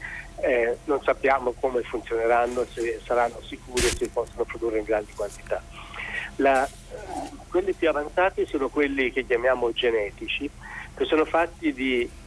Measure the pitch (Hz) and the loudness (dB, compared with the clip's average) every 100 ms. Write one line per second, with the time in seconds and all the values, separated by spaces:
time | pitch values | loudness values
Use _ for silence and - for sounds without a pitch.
0 | - - - - - 123 117 120 - 139 | -6 -12 -12 -4 2 4 2 0 0 0
1 | - 131 135 135 123 120 135 123 113 120 | 2 2 4 2 2 0 0 0 -2 -6
2 | 110 117 113 120 120 123 117 - 117 110 | -2 0 4 4 4 0 -4 -2 -4 -4
3 | - 120 120 123 - 135 - 123 120 - | 0 2 2 0 -12 -14 -6 0 2 2
4 | 117 - 113 - 117 - 117 110 107 107 | 0 -2 -2 -2 -4 -2 -2 0 2 0
5 | 104 - 104 - - 104 - - - - | 0 -6 -8 -8 -6 -6 -6 -14 -14 -10
6 | - - - - 139 135 135 - - - | -8 -6 -6 2 4 6 2 -4 -14 -12
7 | - - - 139 - 175 196 175 165 147 | -8 -8 -8 -10 -2 0 0 2 2 2
8 | 147 - 185 202 190 151 135 - 143 139 | 0 2 2 2 0 0 0 2 2 2
9 | 127 131 120 120 127 127 120 113 123 113 | 0 0 0 2 4 4 2 2 2 2
10 | 101 - 110 - - - - - - - | 0 -4 -6 -4 -6 -8 -14 -12 -10 -4
11 | 202 156 151 165 170 - 160 131 131 123 | 2 4 4 2 2 0 -2 0 0 2
12 | 120 - | 0 -6